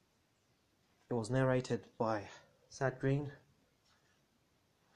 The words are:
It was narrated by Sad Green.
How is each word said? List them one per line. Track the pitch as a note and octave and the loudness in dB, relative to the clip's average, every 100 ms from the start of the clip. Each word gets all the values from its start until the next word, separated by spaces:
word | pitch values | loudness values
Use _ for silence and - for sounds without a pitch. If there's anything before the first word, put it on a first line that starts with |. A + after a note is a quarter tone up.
| _ _ _ _ _ _ _ _ _ _ - | _ _ _ _ _ _ _ _ _ _ -4
It | |
was | B2 A2 | -2 0
narrated | C3 C3 B2+ B2+ A#2 - - | 2 4 2 0 -4 -4 -2
by | A2+ G#2+ F#2+ - - _ - | 0 0 -4 -16 -20 _ -16
Sad | - C3+ - | -4 -2 0
Green. | C3+ C#3 C#3+ - _ _ _ _ _ _ _ _ _ _ _ _ _ _ _ | 0 0 -2 -10 _ _ _ _ _ _ _ _ _ _ _ _ _ _ _